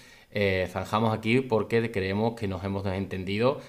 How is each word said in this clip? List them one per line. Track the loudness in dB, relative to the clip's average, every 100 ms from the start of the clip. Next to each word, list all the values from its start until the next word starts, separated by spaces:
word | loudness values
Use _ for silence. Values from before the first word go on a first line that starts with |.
| -20 -20 -8
eh, | 0 2 2 0
zanjamos | -4 -2 2 2 2
aquí | 2 2
porque | 4 0 2 0 0
creemos | -2 0 0 0
que | -2 -4
nos | -4
hemos | -4 -4
desentendido. | -2 -2 -4 -6 -4 0 0 0